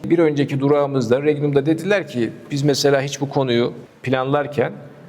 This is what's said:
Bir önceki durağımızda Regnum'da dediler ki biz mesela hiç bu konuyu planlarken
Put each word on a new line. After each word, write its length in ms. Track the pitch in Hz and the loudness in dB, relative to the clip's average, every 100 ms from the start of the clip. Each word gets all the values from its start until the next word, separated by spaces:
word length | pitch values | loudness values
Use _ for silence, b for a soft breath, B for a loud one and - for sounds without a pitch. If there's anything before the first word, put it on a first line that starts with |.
| - | 0
Bir 140 | 170 | 2
önceki 400 | 160 147 139 143 | 2 2 -2 0
durağımızda 640 | 139 147 143 135 113 127 | 2 2 2 0 2 2
Regnum'da 420 | 147 147 147 139 139 | 2 0 2 0 2
dediler 420 | 160 180 202 160 | 0 0 -2 -2
ki 220 | 123 110 - - | -4 -4 -4 -8
biz 120 | 143 | -2
mesela 380 | 143 135 143 139 | 0 2 2 2
hiç 200 | 139 143 | 0 -6
bu 80 | 143 | -4
konuyu 440 | 143 131 117 120 - - - | -2 0 2 0 -4 -20 -10
planlarken 680 | - 131 131 147 139 143 147 202 - - | -2 -2 0 -2 -2 -2 -4 -4 -18 -20